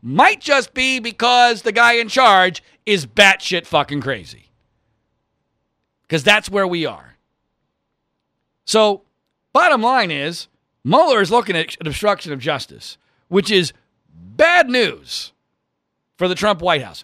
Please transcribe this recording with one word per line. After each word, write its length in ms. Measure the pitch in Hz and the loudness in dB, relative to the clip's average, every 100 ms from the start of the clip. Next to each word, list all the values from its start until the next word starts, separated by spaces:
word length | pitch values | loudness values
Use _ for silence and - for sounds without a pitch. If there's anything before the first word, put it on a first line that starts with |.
might 400 | 117 139 330 427 | -8 2 2 2
just 320 | - 277 - | -2 -2 -2
be 260 | - 262 262 | -4 -4 -4
because 640 | 233 - 240 247 240 233 | -6 -4 0 4 2 0
the 100 | 233 | -4
guy 220 | 214 233 | 2 2
in 140 | 233 226 | 2 -2
charge 560 | 262 247 190 185 175 _ _ - | 2 6 6 4 -2 _ _ -4
is 200 | 202 127 | -4 -2
batshit 600 | - 196 190 - 180 - | 2 4 4 -2 -6 -2
fucking 360 | 156 143 143 | -2 -2 -6
crazy. 480 | 131 120 82 - _ _ _ _ _ _ _ _ _ _ _ _ _ _ _ _ - | -6 -8 -10 -20 _ _ _ _ _ _ _ _ _ _ _ _ _ _ _ _ -6
'Cause 160 | 160 | -4
that's 260 | 139 214 208 | 2 2 0
where 160 | 196 190 | -4 -2
we 200 | 175 147 | -4 -6
are. 300 | 90 65 _ _ _ _ _ _ _ _ _ _ _ _ _ _ _ - | -8 -18 _ _ _ _ _ _ _ _ _ _ _ _ _ _ _ -2
So, 380 | 220 214 196 _ _ _ _ _ | 2 2 0 _ _ _ _ _
bottom 300 | 277 349 277 | 0 2 2
line 260 | 226 262 196 | 2 0 -2
is, 380 | 147 143 170 - _ _ _ | -4 -8 -10 -16 _ _ _
Mueller 380 | 123 233 330 240 | 0 2 4 2
is 80 | 190 | 2
looking 260 | 233 - 175 | 0 0 -4
at 200 | 160 - | -6 -8
an 60 | 165 | -10
obstruction 480 | 139 208 196 170 | -4 -2 -4 -6
of 60 | 139 | -10
justice, 580 | 123 143 - - - - _ _ - | -6 -6 -8 -20 -20 -20 _ _ -4
which 240 | 185 202 | -2 0
is 220 | 208 160 - _ _ _ | 0 -2 -8 _ _ _
bad 580 | 160 175 - 320 349 277 | _ -12 0 2 4 2
news 640 | 247 208 120 - - - _ _ _ _ _ _ _ _ - | 0 -2 -4 -12 -14 -14 _ _ _ _ _ _ _ _ -6
for 100 | 220 | -4
the 60 | |
Trump 280 | 180 208 185 | -2 -2 0
White 200 | 175 156 | 0 -2
House. 220 | 110 - | -4 -16